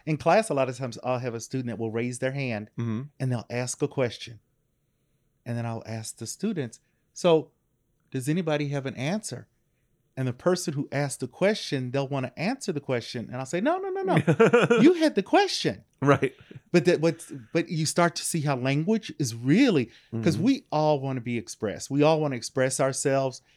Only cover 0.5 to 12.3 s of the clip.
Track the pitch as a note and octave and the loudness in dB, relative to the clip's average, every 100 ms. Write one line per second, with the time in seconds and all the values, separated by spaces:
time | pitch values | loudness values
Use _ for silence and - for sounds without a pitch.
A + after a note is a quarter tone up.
0.5 | C#3+ C3 B2 C3 A#2 B2+ B2+ B2 A2+ - | 0 -2 -4 -8 -6 -4 -4 -4 -8 -6
1.5 | C3 A#2+ A2 A2+ A2+ B2 B2 C3 C#3 B2+ | -6 -6 -6 -4 -4 -4 -4 -4 -4 -4
2.5 | G#2+ G#2+ - A#2 A2 C#3+ - C3 A#2+ - | -6 -8 -6 -4 -4 -8 -6 -4 -4 -6
3.5 | A#2+ B2 - C#3+ D3 A#2+ - - A2+ _ | -6 -6 -4 -4 -2 -4 -4 -16 -18 _
4.5 | _ _ _ _ _ _ _ _ _ - | _ _ _ _ _ _ _ _ _ -8
5.5 | A#2 A#2 A2+ - A2+ A2 - A2+ - G#3 | -6 -6 -8 -8 -10 -10 -12 -12 -6 -6
6.5 | F3 A#2 - _ _ _ - F3+ D#3+ - | -4 -8 -10 _ _ _ 0 4 4 2
7.5 | _ _ _ _ _ _ C3+ B2+ E3+ D#3+ | _ _ _ _ _ _ -6 -2 -2 0
8.5 | D3 D3 C#3+ C3 - C#3 G#3+ - A#2 - | -2 -2 -4 -6 -6 -4 -4 -6 -12 -14
9.5 | _ _ _ _ _ _ - B2+ A#2+ - | _ _ _ _ _ _ -6 -6 -2 0
10.5 | F3+ - C#3 B2+ C3+ C#3+ - B2+ - F#3+ | 0 -2 -6 -4 -4 -4 -6 -8 0 0
11.5 | A3 - C#3 B2+ C#3 C3+ C#3 B2+ | 0 -4 -6 -4 -4 -2 -4 -6